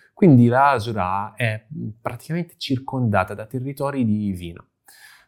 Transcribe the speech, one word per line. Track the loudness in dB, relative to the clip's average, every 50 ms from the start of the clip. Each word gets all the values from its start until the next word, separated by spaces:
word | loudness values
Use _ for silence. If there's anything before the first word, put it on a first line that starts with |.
| _ _
Quindi | _ 4 6 8 8 8 8 6
la | 6 4 4 4 2 0
Jura | -2 -4 -4 -4 -4 -2 -2 -4 -6 -6 -6
è | -4 -4 -2 -4 -6 _ -14 -12 -12 -12 -12 -12 _
praticamente | -10 -10 -10 -10 -10 -8 -6 -6 -6 -8 -12 -12
circondata | -6 -6 -6 -6 -6 -6 -4 -2 0 0 0 0 -2 -2
da | -6 -12 -12
territori | -10 -10 -10 -8 -8 -8 -6 -6 -6 -4 -2 -2
di | -2 -2 -2 -2 -6
vino. | -6 -8 -10 -14 -14 -16 -20 _ _ _ _ _ -20 -20 -20 -20 -20 _ _